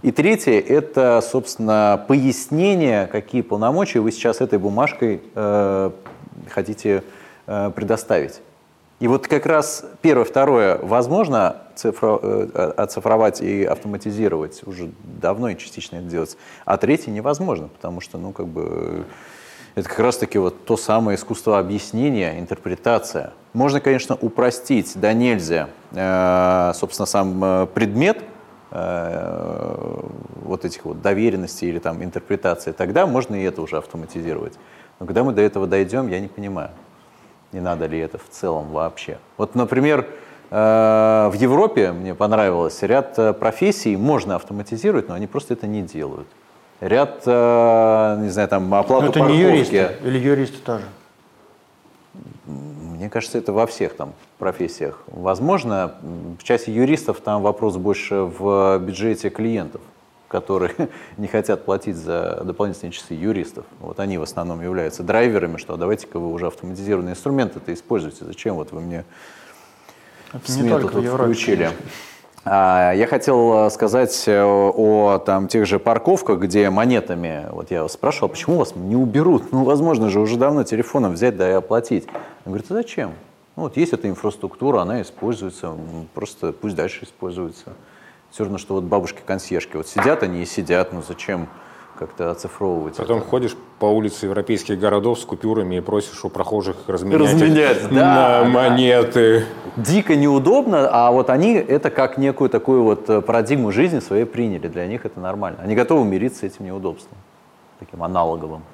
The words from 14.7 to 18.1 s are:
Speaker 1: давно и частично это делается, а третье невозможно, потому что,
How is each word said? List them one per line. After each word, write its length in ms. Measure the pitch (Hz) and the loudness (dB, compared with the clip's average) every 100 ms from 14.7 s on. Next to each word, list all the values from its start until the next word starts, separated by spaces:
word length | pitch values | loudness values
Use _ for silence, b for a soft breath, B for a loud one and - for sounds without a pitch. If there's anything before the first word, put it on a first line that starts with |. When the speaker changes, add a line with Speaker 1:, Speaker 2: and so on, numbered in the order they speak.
| 90 85 - | -12 -12 -14
Speaker 1:
давно 460 | - 82 110 101 120 | -18 -4 -4 -2 -4
и 80 | 90 | -6
частично 400 | - - - 85 | -12 -16 -14 -14
это 80 | 87 | -8
делается, 320 | 85 78 - B B - | -6 -6 -10 B B -4
а 120 | 98 | 0
третье 340 | 107 151 - | 2 0 -2
невозможно, 560 | 107 123 147 185 92 76 | -6 -4 -4 -4 -6 -8
потому 320 | - 87 87 | -14 -12 -12
что, 160 | - | -12